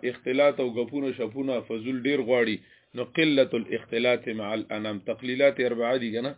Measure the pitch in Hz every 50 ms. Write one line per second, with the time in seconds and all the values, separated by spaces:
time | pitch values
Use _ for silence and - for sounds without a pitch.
0 | - 123 120 - - 123 131 135 143 143 135 - 131 123 113 120 117 107 143 143
1 | 139 135 123 127 117 110 110 135 135 135 127 113 - - 117 113 107 127 131 127
2 | 120 139 143 135 120 113 127 123 117 110 104 92 - - - _ _ _ - 120
3 | 127 - - 170 160 160 143 135 127 - - 117 104 - - 110 - - 117 117
4 | 120 123 123 117 - 123 110 110 104 101 110 110 104 - 107 107 107 107 107 98
5 | - - 110 - 123 127 127 131 139 139 120 - 123 123 120 113 117 117 131 135
6 | 117 113 104 117 123 143 139